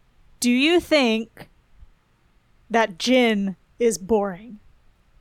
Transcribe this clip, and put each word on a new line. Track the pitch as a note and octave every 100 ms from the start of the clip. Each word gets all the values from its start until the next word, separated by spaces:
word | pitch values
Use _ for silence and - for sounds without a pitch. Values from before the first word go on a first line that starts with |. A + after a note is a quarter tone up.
| _ _ _ _
Do | A#3+
you | B3 D4 F4
think | - D4+ B3 A3 A3+ - - _ _ _ - _ _ _ _ _ _ _ _
that | A3+ G#3+ E3+
Jin | - B3+ A#3+ G#3 G3 F3+ _ _
is | A#3+ A3+
boring? | F#3+ A3 G3+ F3+ A3+ G#3+ - _ _ _ _ _